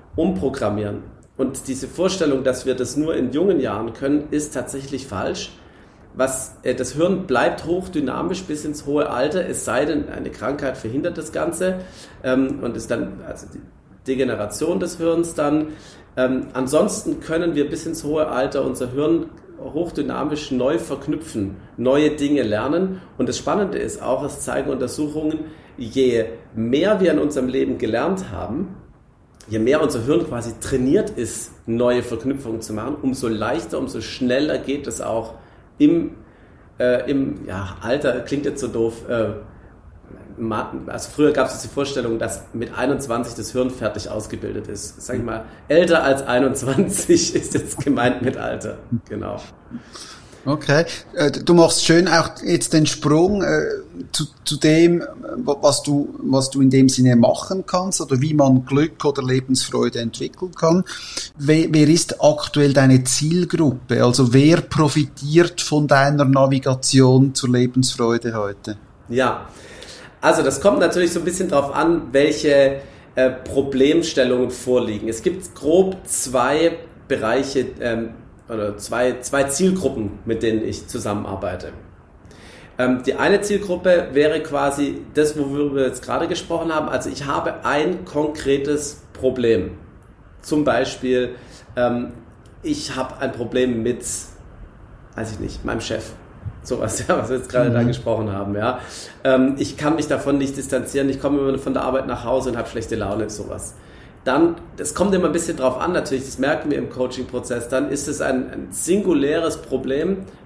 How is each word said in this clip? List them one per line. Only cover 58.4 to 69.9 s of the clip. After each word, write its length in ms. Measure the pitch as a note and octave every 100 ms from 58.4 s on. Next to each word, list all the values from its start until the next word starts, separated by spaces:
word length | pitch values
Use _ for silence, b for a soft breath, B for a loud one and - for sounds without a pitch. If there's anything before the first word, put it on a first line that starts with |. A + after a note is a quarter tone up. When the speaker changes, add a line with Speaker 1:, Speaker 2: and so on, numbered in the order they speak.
| C3+ B2+ B2+
Speaker 2:
Glück 400 | C#3 D#3+ - D3
oder 180 | C#3
Lebensfreude 760 | B2+ C3 C3 B2+ - B2 A#2+ A#2+
entwickeln 520 | A2+ - - - F#3
kann. 300 | - E3 F3+ B B B B B -
We-, 320 | C#3 D#3 D#3+
wer 160 | D#3 D3+
ist 340 | E3+ - -
aktuell 520 | G3 G3+ - D3 C#3+
deine 320 | C3+ C3+ B2+ B2+
Zielgruppe? 1000 | - D3+ F3+ F3 E3+ D3+ B2+ - A#2+
Also 300 | A#2+ B2 B2
wer 260 | C3 D3+ E3+
profitiert 1000 | - - D3+ D#3 D3 - C#3+ D#3+ E3+ -
von 260 | - D3+ C#3+
deiner 380 | C#3 C#3 D3 C3+
Navigation 1080 | C3+ C3+ C3+ C3+ B2+ - C3+ C3 C3 C3+
zur 160 | - B2+
Lebensfreude 840 | B2 B2 C3 B2+ - A#2 A#2 A#2 A2
heute? 420 | G2+ G2+ A2+ G#2 - - -
Speaker 1:
Ja. 400 | A#2+ B2 - B B B B B